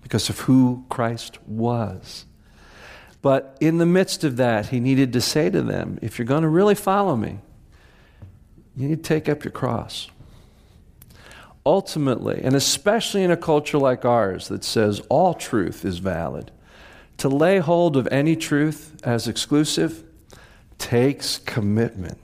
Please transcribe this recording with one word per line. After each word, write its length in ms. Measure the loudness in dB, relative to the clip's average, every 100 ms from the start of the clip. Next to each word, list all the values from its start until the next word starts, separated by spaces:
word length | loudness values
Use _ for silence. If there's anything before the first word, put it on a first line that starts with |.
because 280 | -2 -2 -2
of 100 | -4
who 440 | 4 6 6 2 -8
Christ 500 | -4 -2 -4 -12 -18 -12
was. 760 | -4 -2 0 -4 -8 -16 -20 -20 -20 -20 -20 -20 -20 -20 -20 -20 -4
But 340 | 2 2 0 -2
in 180 | 0 2
the 80 | 4
midst 380 | 4 2 -2
of 120 | -4 0
that, 300 | 2 2 0
he 120 | -2
needed 320 | 2 2 2
to 80 | 2
say 300 | 0 0 0
to 120 | 0
them, 360 | -2 -4 -4 -6
"If 180 | -8 -6
you're 80 | -2
gonna 220 | 2 2
really 260 | 4 4
follow 420 | 4 2 0 2 0
me, 240 | -2 -8 -16 -20 -20 -20 -20 -20 -20 -20 -20 -20 -20 -20 -20
you 140 | -8 -4
need 160 | -4
to 40 | 0
take 200 | -2 0
up 160 | -4
your 80 | -4
cross." 560 | -6 -4 -4 -6 -12 -14 -18 -20 -20 -20 _ _ -20 -20 -20 -20 -20 -20 -20 -20 -4 2
Ultimately, 760 | 2 0 -2 0 0 -2 -4
and 140 | 0 2
especially 680 | 2 0 0 0 0 0
in 80 | 0
a 60 | 0
culture 400 | 2 0 2 2
like 300 | 2 2 2
ours 420 | 2 2 -2 -8
that 160 | -8
says 360 | -4 0 2 0 0
all 240 | 2 2
truth 500 | 0 -2 -2 -2 -4
is 140 | -6 -4
valid, 520 | -4 -4 -6 -8 -14 -20 -20 -20 -20 -20 -20 -6
to 100 | -2
lay 300 | 2 2 2
hold 380 | 2 2 4 2
of 120 | 0
any 240 | 0 0
truth 600 | 0 0 0 0 -4 -14 -10
as 240 | -2 -2 -2
exclusive 760 | -6 0 2 2 0 -2 -4 -16 -20 _ -20 -20 -20 -20 -16
takes 600 | -2 2 2 0 -6 -8
commitment, 800 | -6 -2 0 0 0 -4 -12 -14